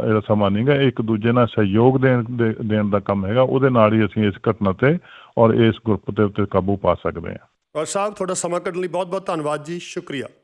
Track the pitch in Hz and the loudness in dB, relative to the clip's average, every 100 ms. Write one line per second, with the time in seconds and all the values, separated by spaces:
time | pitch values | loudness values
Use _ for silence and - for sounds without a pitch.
0 | 113 107 - 104 101 104 131 139 139 120 | 2 0 2 2 2 2 2 2 2 0
1 | 113 110 117 120 120 - 101 107 123 131 | -2 0 2 2 2 2 0 4 4 4
2 | 131 123 113 120 113 - 110 107 104 101 | 2 0 -2 -2 -2 -2 -2 -2 0 -2
3 | 101 98 95 120 127 131 135 123 107 110 | -2 -2 0 0 2 2 2 4 4 4
4 | 104 110 104 - 113 101 98 92 135 180 | 2 0 -2 0 -2 0 -2 2 0 0
5 | - - - - 113 117 113 - 113 95 | -6 -20 -6 2 4 6 2 2 -2 -4
6 | - 101 104 107 98 95 95 98 92 82 | -4 -2 -2 0 -2 0 0 0 0 0
7 | 85 82 90 - - _ _ 151 151 202 | -4 -8 -10 -14 -18 _ _ -10 -6 -4
8 | 208 202 185 180 170 175 185 180 180 175 | -6 -6 -6 -6 -4 -6 -6 -6 -6 -6
9 | 185 190 190 170 147 151 147 175 - 180 | -6 -6 -6 -6 -4 -6 -8 -12 -10 -12
10 | 180 147 107 - | -10 -10 -10 -16